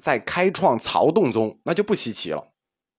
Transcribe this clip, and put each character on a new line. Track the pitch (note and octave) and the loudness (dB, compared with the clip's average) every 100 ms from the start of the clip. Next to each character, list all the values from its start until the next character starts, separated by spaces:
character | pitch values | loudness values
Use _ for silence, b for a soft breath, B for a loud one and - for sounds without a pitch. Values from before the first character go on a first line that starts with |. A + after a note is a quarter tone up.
再 | - B2+ | -2 -2
开 | - - F#3+ | -2 0 0
创 | F#3 F3 A#2 | 2 2 0
曹 | - E2 A#2+ | -2 2 2
洞 | F#3+ D3 | 4 2
宗， | A2 A2 - | 2 -2 -4
那 | - | -4
就 | F3 | -2
不 | G#3 | 0
稀 | G#3 A#2+ | -2 -2
奇 | G#2 E2+ | -6 -6
了。 | D2+ - _ _ _ _ | -6 -8 _ _ _ _